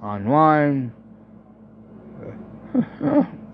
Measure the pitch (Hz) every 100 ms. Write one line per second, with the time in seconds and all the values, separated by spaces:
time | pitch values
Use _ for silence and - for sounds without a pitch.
0 | 104 104 101 147 156 151 147 139 123 -
1 | - - - - - - - - - -
2 | - - - - - - - 254 - -
3 | 294 285 - - -